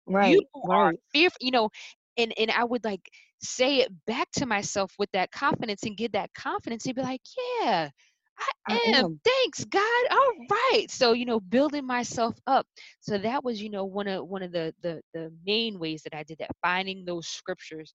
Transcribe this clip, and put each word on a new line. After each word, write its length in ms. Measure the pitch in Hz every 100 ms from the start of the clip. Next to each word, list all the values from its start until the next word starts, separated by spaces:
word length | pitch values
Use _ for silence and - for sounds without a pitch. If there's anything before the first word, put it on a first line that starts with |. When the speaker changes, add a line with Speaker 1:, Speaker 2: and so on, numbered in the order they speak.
| - 190
Speaker 1:
you 240 | 202 370
Speaker 2:
Right, 60 | - 285
Speaker 1:
are 80 |
Speaker 2:
right. 360 | - - 302 330 _ 294
Speaker 1:
fearf-," 200 | 349 -
you 100 | 254
know, 180 | 254 214 - - - _ -
and, 160 | 226 -
and 100 | 220
I 120 | 202
would, 200 | 233 196 214
like, 240 | 190 - - _ -
say 380 | - - 254 277
it 120 | - 180 -
back 240 | 240 359
to 140 | - 269
myself 480 | 202 208 202 190 -
with 140 | 202
that 180 | 190 185
confidence 520 | - 277 - 226 202
and 140 | 233 190
give 160 | 226
that 200 | 202 175
confidence 520 | - 269 392 302 226 277
and 100 | 247
be 60 |
like, 200 | 254 262 - - 494 480
"Yeah, 280 | 320 180 147 _ _ _ _ -
Speaker 2:
I 120 | - - -
Speaker 1:
I 120 | 220 466 -
am. 100 | 180
Speaker 2:
am. 160 | 156
Speaker 1:
Thanks, 420 | 466 539 453 - 214
God. 420 | 392 427 480 494
All 220 | - 554 359 240
right." 380 | 415 523 269 -
So, 240 | - 240
you 120 | 233 247
know, 140 | 226
building 440 | 185 233 294 294 254
myself 540 | 247 233 - 226 226 -
up. 200 | 254 - - - _
So 160 | - 208
that 240 | 208 269
was, 180 | 254 214
you 80 | 214
know, 160 | 202 196
one 220 | 190 202
of, 200 | 185 151
one 140 | 190
of 80 | 180
the, 200 | 170 160 -
the, 200 | 175 160 -
the 180 | 165 160 165 180
main 320 | 214 226 196
ways 240 | 160 156
that 120 | - 151
I 80 |
did 160 | 156 156
that, 120 | - -
finding 420 | 175 180 190 190 180
those 220 | 175 160
scriptures 640 | - - 180 - 156 156